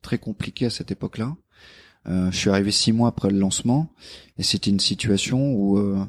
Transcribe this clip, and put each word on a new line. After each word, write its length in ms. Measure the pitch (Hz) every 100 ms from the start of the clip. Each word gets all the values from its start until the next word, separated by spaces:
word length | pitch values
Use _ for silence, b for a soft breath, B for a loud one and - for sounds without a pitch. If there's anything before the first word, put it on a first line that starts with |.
très 160 | - 120
compliquée 480 | - 107 - - 120
à 40 |
cette 220 | - -
époque-là. 440 | - 104 - 117 160 _ B B B B B -
Euh, 240 | 92 92
je 60 | 92
suis 120 | 104
arrivé 220 | 98 101
six 200 | - -
mois 180 | 113 120
après 200 | - 98
le 80 | 98
lancement 560 | 95 - 117 135 160 B B B B -
et 60 |
c'était 280 | - 101 -
une 80 | 98
situation 760 | - 98 - 98 - 127 139
où, 240 | 120 98 98
euh, 260 | 101 98